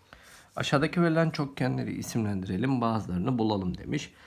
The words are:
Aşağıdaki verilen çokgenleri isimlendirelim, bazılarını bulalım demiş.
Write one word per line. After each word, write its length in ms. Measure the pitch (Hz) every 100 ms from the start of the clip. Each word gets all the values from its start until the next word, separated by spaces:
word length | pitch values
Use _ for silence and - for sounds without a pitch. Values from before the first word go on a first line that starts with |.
| _ - - - - -
Aşağıdaki 460 | 131 143 156 175
verilen 280 | 170 160 165
çokgenleri 640 | 160 135 - 127 131 113
isimlendirelim, 880 | - 113 120 104 98 92 95 131 131
bazılarını 580 | 117 113 87 90 107 123
bulalım 400 | 110 104 92 -
demiş. 340 | - 147 - -